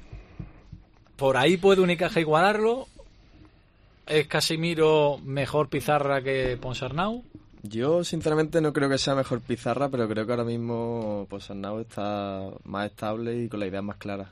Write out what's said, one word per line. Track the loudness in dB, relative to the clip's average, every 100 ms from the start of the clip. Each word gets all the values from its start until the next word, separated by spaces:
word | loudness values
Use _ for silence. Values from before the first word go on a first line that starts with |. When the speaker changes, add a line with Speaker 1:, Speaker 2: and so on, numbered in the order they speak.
| -16 -18 -16 -16 -16 -18 -20 -20 -20 _ _ 0
Speaker 1:
¿Por | 2 4
ahí | 4 6
puede | 6 6
Unicaja | 4 2 0 0
igualarlo? | 4 4 4 4 2 0 -6 -18 -20 -20 _ -20 -20 _ _ _ _ _ 0
¿Es | 0 2
Casimiro | 0 0 0 -2 4 4 6 4 2
mejor | -4 -4 0 0 0
pizarra | -2 0 2 2 0
que | 0 0 -2 -4
Ponsarnau? | -6 -6 -6 -2 -2 -4 -12 -20 -20 -18 -8
Speaker 2:
Yo, | -2 2 2
sinceramente, | 0 -2 0 0 2 2
no | 2
creo | 2 2
que | 2
sea | 0
mejor | 0 0 -4
pizarra, | -4 -4 -2 -2 0
pero | 0 -2
creo | -2 -2
que |
ahora | -2
mismo | -2 -2 -4 -4 -4 -4 -4 -6 -6
Ponsarnau | -12 -10 -10 -6 -8
está | -8 -6 -4 -4 -4 -6 -8 -12
más | -8 -4 -6
estable | -4 -6 -4 -4 -4
y | -4
con | -4
las | -4
ideas | -4
más | -6 -8
claras. | -8 -8 -10